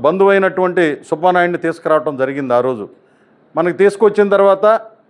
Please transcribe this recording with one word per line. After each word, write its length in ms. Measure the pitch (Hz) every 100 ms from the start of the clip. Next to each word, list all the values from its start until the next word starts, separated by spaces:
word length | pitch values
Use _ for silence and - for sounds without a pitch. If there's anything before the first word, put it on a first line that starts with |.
| 139
బంధువైనటువంటి 920 | 190 196 196 190 156 185 180 160 139 -
సుబ్బానాయుడిని 480 | 156 180 180 175 170
తీసుకురావటం 600 | 165 - 165 156 151 135
జరిగింది. 360 | 135 139 135
ఆ 60 | 120
రోజు 300 | 127 117 98 _ _ _ _ _ _ -
మనకి 220 | 175 180
తీసుకొచ్చిన 520 | 196 202 214 208 202
తర్వాత 360 | 196 196 190 214 226 - _